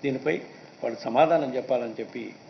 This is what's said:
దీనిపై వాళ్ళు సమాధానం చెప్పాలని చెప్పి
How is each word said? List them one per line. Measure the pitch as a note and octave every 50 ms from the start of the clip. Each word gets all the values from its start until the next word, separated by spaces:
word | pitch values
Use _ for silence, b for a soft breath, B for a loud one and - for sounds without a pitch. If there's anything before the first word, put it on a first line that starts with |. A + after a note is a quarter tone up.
| -
దీనిపై | C#3 C3 C3 - D3+ D#3+ C#3+ - - - - - - - - -
వాళ్ళు | A#2+ A2+ A2+
సమాధానం | - B2 A#2 B2+ D#3 D#3+ E3+ D#3+ D3 C3 B2
చెప్పాలని | C3 A#2 - C3 B2 A#2+ A#2 A2 -
చెప్పి | A2+ G#2 - B2 A2+ G2+ G2+ - - -